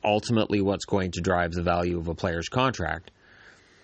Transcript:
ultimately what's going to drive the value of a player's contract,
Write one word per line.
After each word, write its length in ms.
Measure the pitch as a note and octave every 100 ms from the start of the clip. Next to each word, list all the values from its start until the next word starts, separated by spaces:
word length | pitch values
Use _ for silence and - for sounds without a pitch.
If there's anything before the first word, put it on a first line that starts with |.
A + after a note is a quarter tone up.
ultimately 560 | - G#2+ - A2+ - G#2
what's 260 | G2 F#2+ -
going 260 | G2+ F#2
to 80 | F2+
drive 320 | F2+ F2+ F2
the 100 | F2
value 360 | F2 F2 F2+ F2
of 100 | E2
a 60 |
player's 340 | D#2+ F#2+ E2+ E2
contract, 640 | B2+ C3 A#2 D#2+ D#2+ - - - - - - _ _